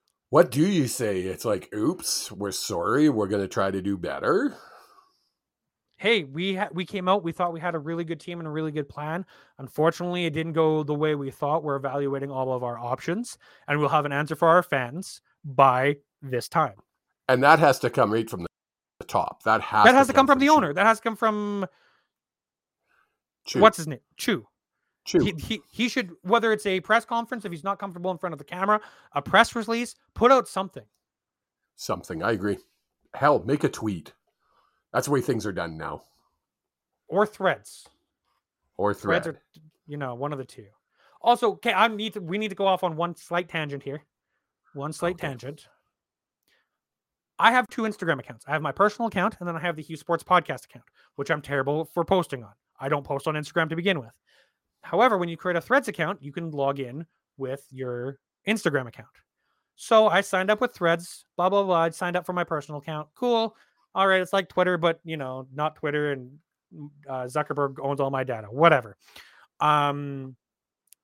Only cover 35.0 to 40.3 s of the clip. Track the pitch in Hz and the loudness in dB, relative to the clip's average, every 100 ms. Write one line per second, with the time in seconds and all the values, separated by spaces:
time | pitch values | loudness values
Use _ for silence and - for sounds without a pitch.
35 | - 143 135 117 104 90 85 80 76 76 | 0 0 0 -2 -2 -6 -6 -8 -10 -10
36 | - _ _ _ _ _ _ _ _ _ | -14 _ _ _ _ _ _ _ _ _
37 | _ 180 208 - 190 123 - - - _ | _ 0 0 0 -2 -2 -8 -20 -20 _
38 | _ _ _ _ _ _ _ - 101 101 | _ _ _ _ _ _ _ -4 -2 -2
39 | 101 175 170 - _ _ 156 _ - 147 | -2 -2 -2 -10 _ _ _ _ -16 -10
40 | 135 120 143 | -10 -6 -8